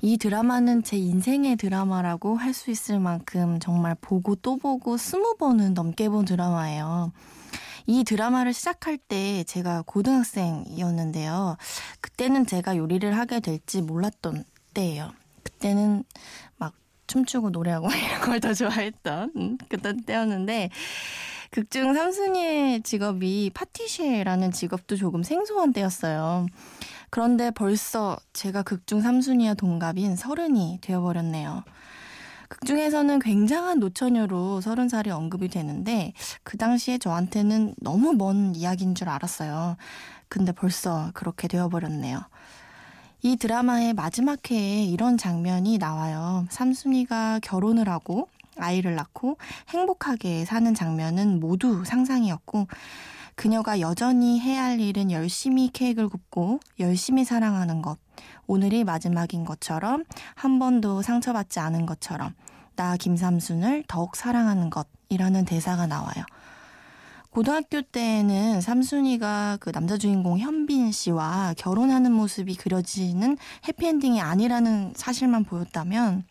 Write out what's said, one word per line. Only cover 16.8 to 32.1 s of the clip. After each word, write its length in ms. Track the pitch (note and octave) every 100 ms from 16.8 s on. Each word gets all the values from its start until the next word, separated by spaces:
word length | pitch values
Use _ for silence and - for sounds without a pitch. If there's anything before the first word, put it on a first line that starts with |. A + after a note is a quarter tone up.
| _ _ -
춤추고 440 | C4 B3+ C4 G#3+
노래하고 360 | E3+ E3+ E3 F3
<laughs> 60 |
이런 280 | C#4 - -
걸 180 | - A#3
더 140 | A3+
좋아했던, 800 | G#3 A3+ A3+ G#3 - F3 D3+ A#3 D#4+
음, 200 | F#3 B3+ -
그때 240 | G3+ G3+ G#3 A3+
때였는데, 640 | A3 A3 G3 F#3+ A3+ F3+ - - - - - - - -
극중 420 | - G#3+ C4 C4
삼순이의 920 | C#4+ E4+ F#4+ G4 F#4 E4+ D4+ C#4 A#3
직업이 680 | A3+ G#3+ G3+ F#3+ F#3 G3 G3+
파티쉐라는 1000 | - F#4+ - A4+ - D4+ A#3 F#3+ F#3 F#3
직업도 460 | F3+ F3 F#3 - G3+
조금 260 | F#3+ E3+
생소한 480 | F3 E4 G#4 G#4 E4
때였어요. 760 | B3 F#3+ F3+ E3 D#3 D#3+ F3+ F3+ - - - - - -
그런데 420 | - A#3 A#3+ A#3+
벌써 680 | A3+ G3+ G#3 - A3+ G#3 E3 _
제가 300 | - G3 G3
극중 380 | F#3+ F#3 - G#3+
삼순이와 520 | A3+ B3 C4 B3+ A3+
동갑인 640 | G3+ F#3 E3+ E3 F3+ G3+ F3+
서른이 640 | B3 D#4 E4+ B3 E3 F3+
되어버렸네요. 840 | - F3+ F3+ E3+ E3 D#3+ D3 - - - - - -